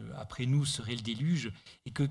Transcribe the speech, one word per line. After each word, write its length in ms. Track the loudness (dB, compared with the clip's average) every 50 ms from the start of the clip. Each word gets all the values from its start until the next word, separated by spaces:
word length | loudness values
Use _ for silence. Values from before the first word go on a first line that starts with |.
| -10 -10 -10 -10
après 280 | -10 -10 -6 -2 2
nous 200 | 4 4 4 4
serait 300 | 2 0 -2 -2 -4 -4
le 60 | -4
déluge, 500 | -2 -2 -2 0 2 2 2 2 0 -2 -6 -8 -14 -20 -20 -14 -12
et 60 | -6
que, 120 | 0 0 0 0